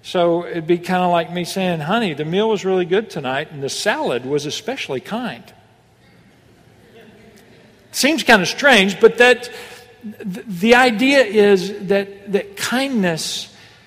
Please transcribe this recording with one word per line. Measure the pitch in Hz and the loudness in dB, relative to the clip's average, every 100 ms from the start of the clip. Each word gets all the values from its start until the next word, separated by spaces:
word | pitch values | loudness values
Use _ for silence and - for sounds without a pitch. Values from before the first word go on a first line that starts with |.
So | - 185 175 170 175 | -6 0 2 0 -4
it'd | 175 160 | -8 -2
be | 170 | -2
kinda | 175 185 180 | 0 0 2
like | 175 165 | 0 -2
me | 175 170 | -6 -6
saying, | 196 185 165 | -4 -2 -2
"Honey, | 151 226 208 | -2 -2 -2
the | 143 156 | -4 -4
meal | 185 220 | -2 0
was | 202 | -2
really | 185 185 175 | 0 -2 0
good | 190 214 | -2 -2
tonight, | 170 127 135 156 | -8 -6 -6 -6
and | 147 | -8
the | 135 | -8
salad | - 208 277 262 120 127 | -4 -4 -2 -2 -4 -4
was | 147 143 | -4 -4
especially | - - 262 - 131 | -8 -8 -10 -6 -8
kind." | - 220 240 120 - - _ _ _ _ _ _ _ _ _ _ _ _ _ 226 220 - - - _ - _ _ _ | -6 -8 -8 -10 -18 -20 _ _ _ _ _ _ _ _ _ _ _ _ _ -20 -20 -20 -20 -20 _ -20 _ _ _
Seems | - 269 311 | -2 -2 0
kinda | 202 220 170 | 4 4 4
strange, | - 285 233 190 180 | 2 4 6 4 4
but | 226 - | 4 6
that, | 247 247 - - - - - _ | 4 4 -2 -16 -18 -20 -20 _
th-, | 214 - 214 185 - | -18 -12 -12 -10 -10
the | 175 220 240 | -2 4 6
idea | 254 208 262 277 | 6 2 2 4
is | 220 214 202 196 185 220 190 | 4 4 6 4 2 -8 -2
that, | 196 196 - - | -2 -2 -14 -6
that | 196 - - | -6 -6 -10
kindness | - 247 277 247 180 160 - - - - - _ | -4 -4 -2 0 0 -2 -6 -8 -12 -20 -20 _